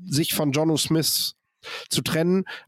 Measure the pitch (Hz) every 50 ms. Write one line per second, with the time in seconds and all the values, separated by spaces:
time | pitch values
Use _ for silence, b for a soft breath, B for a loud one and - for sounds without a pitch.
0 | 180 185 143 135 170 - - - 160 147 131 147 156 160 160 135 - - 165 160
1 | 147 - - - - - - _ _ _ _ _ B B B B B B - 131
2 | 127 123 123 156 165 175 185 190 185 B B B B